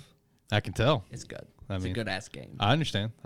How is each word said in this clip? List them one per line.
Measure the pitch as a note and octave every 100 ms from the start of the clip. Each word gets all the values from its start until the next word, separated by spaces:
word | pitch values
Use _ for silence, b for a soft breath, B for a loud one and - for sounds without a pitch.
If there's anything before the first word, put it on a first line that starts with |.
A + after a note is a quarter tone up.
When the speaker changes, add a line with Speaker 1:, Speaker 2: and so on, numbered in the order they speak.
| - _ _ _ -
Speaker 1:
I | G#2
can | G#2
tell. | - A#2 C#3+ -
Speaker 2:
It's | -
good. | - - - _ -
Speaker 1:
I | F#2+
Speaker 2:
It's |
Speaker 1:
mean, | F2+
Speaker 2:
a |
good | F#2 G#2
ass | F#2+ -
game. | - - -
Speaker 1:
I | G2+
understand. | D3 D3 G2+ G#2+ -